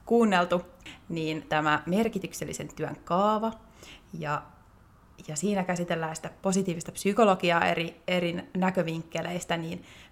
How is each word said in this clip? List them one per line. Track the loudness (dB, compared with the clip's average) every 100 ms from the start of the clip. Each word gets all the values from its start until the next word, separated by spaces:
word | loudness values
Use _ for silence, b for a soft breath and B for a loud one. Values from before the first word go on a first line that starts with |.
| 2
kuunneltu, | 4 6 4 4 0 -2 -14 B B -8
niin | -4 -4 -4 -2
tämä | 0 2 2 2
merkityksellisen | 2 2 -2 -8 -8 -8 -8 -10 -8
työn | -8 -6
kaava. | -2 2 2 2 -2 -6 -16 B B B B -8
Ja, | -4 -4 -6 -20 -20 -20 -20 -20 -20 -18 -12
ja | -4
siinä | 0 0
käsitellään | 0 -2 -2 -2 -4 -8
sitä | -12 -4
positiivista | 0 2 0 -4 -6
psykologiaa | -4 0 4 6 6 4 4 4
eri, | 2 -2 -6 -2
eri | 0 0 -2 -4 0
näkövinkkeleistä, | 0 2 0 -2 -6 -6 -4 -6 -4 -4
niin | -4 -10 b b b